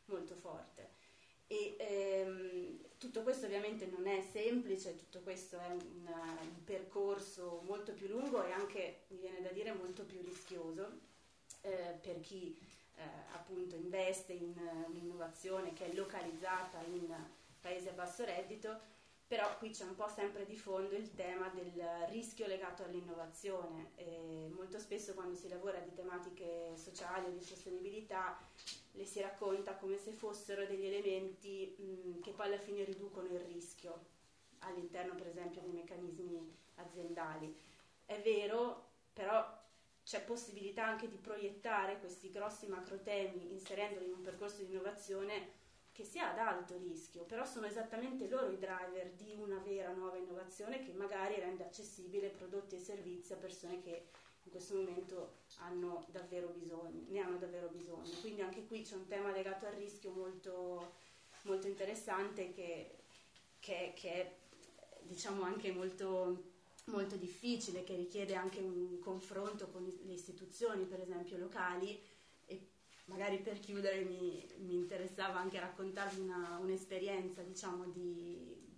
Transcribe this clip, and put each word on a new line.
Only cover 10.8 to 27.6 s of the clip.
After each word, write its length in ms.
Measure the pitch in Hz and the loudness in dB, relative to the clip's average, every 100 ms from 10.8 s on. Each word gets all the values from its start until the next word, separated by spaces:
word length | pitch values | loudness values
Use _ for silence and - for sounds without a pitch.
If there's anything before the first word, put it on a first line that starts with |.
| 202 165 - - - - - - | -4 -6 -14 -20 -20 -20 -16 -8
eh, 360 | 196 185 175 175 | -2 0 0 -2
per 200 | 185 170 | -4 -4
chi, 360 | 160 190 175 160 - - - | -4 -4 -4 -6 -12 -18 -18
eh, 80 | - 156 156 - | -10 -8 -8 -8
appunto 420 | - - 185 180 | -8 -4 -2 0
investe 580 | 165 180 190 185 185 - | 0 0 4 4 4 0
in, 220 | 180 170 175 | -2 -2 -2
eh, 300 | 170 165 165 | -2 0 -2
un'innovazione 840 | 170 170 175 165 - 185 190 175 | -2 -2 -2 -4 -4 0 2 2
che 180 | 165 180 | 0 0
è 40 | |
localizzata 880 | 185 196 196 175 160 185 185 185 170 | 0 0 0 -2 0 2 2 2 -4
in 300 | 170 180 170 165 160 - - - | -2 0 0 -2 -6 -10 -20 -8
paesi 280 | 180 185 180 | -2 0 0
a 40 | |
basso 320 | 180 180 - | -2 -2 0
reddito, 760 | 226 175 185 214 220 220 - - - - - | 0 2 0 -2 -2 -4 -8 -20 -20 -14 0
però 280 | 226 208 - | 4 6 4
qui 120 | 220 | -2
c'è 140 | 220 | -4
un 100 | 185 | -4
po' 140 | 190 214 | 0 0
sempre 360 | 214 202 202 | 2 2 2
di 120 | 202 214 | -4 -4
fondo 400 | 202 190 196 202 | 0 2 4 2
il 180 | 220 | 0
tema 340 | - 180 185 185 | -2 0 2 0
del 300 | 185 180 170 170 170 170 | 0 -2 0 0 2 2
rischio 400 | 220 240 - 214 | 0 -2 -2 0
legato 340 | 190 185 180 | 2 0 -2
all'innovazione. 1120 | 180 180 175 165 160 - 196 185 170 160 160 | -2 -2 -2 -4 -4 -4 0 0 0 -4 -6
E 560 | - 170 165 165 160 160 | -8 -6 -4 -4 -4 -4
molto 280 | 180 185 208 | -4 -4 -4
spesso 340 | 214 208 214 | -2 -2 -2
quando 220 | 185 180 175 | -2 -2 -2
si 120 | 190 | -4
lavora 300 | 180 196 180 | -2 0 0
di 140 | 175 | -2
tematiche 800 | 180 185 180 180 - 170 170 170 | -4 -2 -2 -4 -4 -2 -2 -2
sociali 520 | 165 165 175 180 185 180 | -6 -8 -6 -2 0 0
o 40 | |
di 100 | 180 | -2
sostenibilità 960 | 180 190 | -4 -8